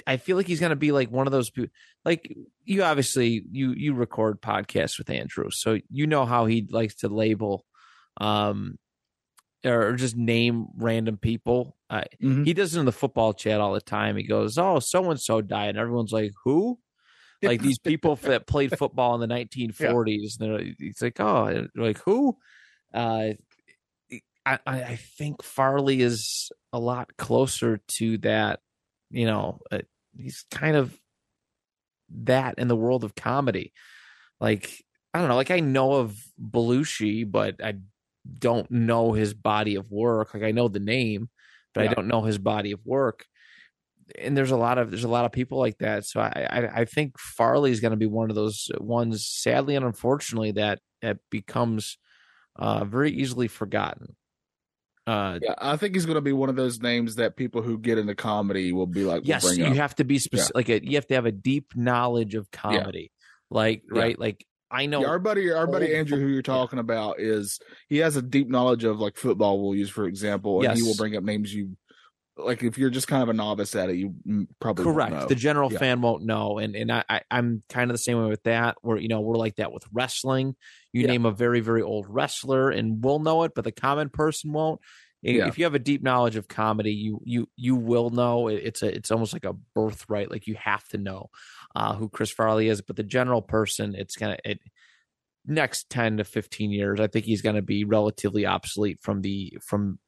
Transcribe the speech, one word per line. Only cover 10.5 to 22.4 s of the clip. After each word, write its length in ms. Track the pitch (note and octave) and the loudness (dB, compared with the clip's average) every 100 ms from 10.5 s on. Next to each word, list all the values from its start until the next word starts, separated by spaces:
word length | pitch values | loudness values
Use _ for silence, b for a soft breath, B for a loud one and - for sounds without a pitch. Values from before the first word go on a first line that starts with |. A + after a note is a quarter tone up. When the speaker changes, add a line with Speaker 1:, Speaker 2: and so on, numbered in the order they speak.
| A#2 - - | 0 -6 -4
Speaker 1:
random 420 | A2+ A2+ A2+ G#2 | 0 0 -2 -2
people. 600 | A#2 A#2 - B2 B2 - _ | -2 -2 0 0 0 -12 _
Uh, 140 | G#2+ - - | -6 -6 -2
Speaker 2:
Mm-hmm. 220 | C3+ C3+ D3 | 0 2 2
Speaker 1:
he 80 | |
does 220 | E3+ F#3 E3+ | 2 0 2
it 40 | |
in 60 | C3 | 0
the 60 | |
football 420 | - C#3 - A2+ | 0 -2 2 2
chat 280 | G#2 G#2+ G#2+ | 2 0 2
all 120 | G#2 | 2
the 80 | G2+ | -2
time. 360 | - G#2+ G#2+ G2+ | -4 -2 0 -2
He 60 | |
goes, 340 | G2+ G#2+ G#2+ B2 | 0 0 0 2
"Oh, 220 | F#3+ D#3+ | 2 2
so-and-so 640 | - F3+ F#3 C#3+ - A2 | 2 0 2 -2 0 0
died." 280 | G2+ G2+ G#2 | 0 -4 -2
And 80 | G#2 | -2
everyone's 340 | A#2 A#2+ G#2+ | -2 -2 0
like, 180 | A2 G#2+ G#2 B2 | 0 -2 -2 2
"Who?" 340 | D3+ A3+ B3 | 2 2 -4
Speaker 2:
<laughs> 600 | _ _ _ _ - _ | _ _ _ _ -20 _
Speaker 1:
Like, 180 | G3+ A#2+ | 0 2
these 180 | C3+ C3 | 2 0
people 340 | E3+ D#3+ E3 | 0 2 2
f-, 80 | D3 | 2
that 240 | C#3+ B2 - | 2 0 2
played 240 | C#3+ C#3 D#3 | 2 2 0
football 380 | C#3 - B2 A#2 | -2 2 2 2
in 60 | |
the 60 | A2+ | 0
Speaker 2:
<laughs> 20 | |
Yeah. 60 | A#2+ | -4
Speaker 1:
nineteen 360 | A#2 C3 A#2 | -4 -6 -6
forties. 640 | G#2 D3+ A#2+ A2 G#2+ G#2+ A2+ | -2 2 2 2 0 -4 -6
And 120 | A2 G#2+ | -4 -4
they're, 60 | - - | -6 -10
he's 220 | E2+ - | -12 -4
like, 180 | A#2+ - | -6 0
"Oh," 280 | - D#3 G#2 | 2 2 2
they're 160 | A2 - - | -2 -4 -2
like, 240 | A2+ G#2+ - | -2 0 0
"Who?" 320 | A3+ C#4 - | 4 2 0